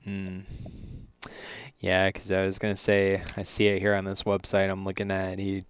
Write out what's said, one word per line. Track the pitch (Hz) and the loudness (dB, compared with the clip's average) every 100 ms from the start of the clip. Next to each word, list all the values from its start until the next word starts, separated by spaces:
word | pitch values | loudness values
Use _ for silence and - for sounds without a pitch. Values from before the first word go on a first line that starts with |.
Hmm. | 98 98 95 92 98 - - - - - - - - - - - - _ | -8 -6 -6 -10 -12 -12 -12 -14 -14 -14 -16 -10 -10 -10 -14 -14 -16 _
Yeah, | 92 92 95 | 2 4 4
'cause | - 98 | 0 0
I | 95 95 | 2 2
was | 95 | 0
gonna | 107 95 | -2 0
say, | - 101 98 95 - - | 4 6 6 2 -2 -6
I | |
see | 95 - 104 | -2 4 4
it | 98 | 4
here | 101 | 2
on | 101 95 | 2 0
this | 95 | -4
website | - 98 - 101 98 | 0 0 2 2 2
I'm | 95 98 | 0 -4
looking | 95 101 | -4 -2
at. | 95 95 92 | -2 -2 -4
He | 98 98 - | -2 -4 -4